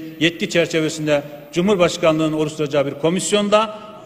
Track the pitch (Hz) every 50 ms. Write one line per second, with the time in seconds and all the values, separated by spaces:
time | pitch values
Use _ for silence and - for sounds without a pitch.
0 | - - - - 143 170 170 - 214 - - 175 165 - - 165 156 156 151 156
1 | 151 151 147 143 143 - - - - - - 170 175 208 214 180 175 160 - -
2 | - 160 156 156 160 156 156 156 156 151 151 - 156 139 139 143 135 143 131 -
3 | - 160 175 190 - - 202 208 208 208 202 214 220 214 - - - - - -
4 | -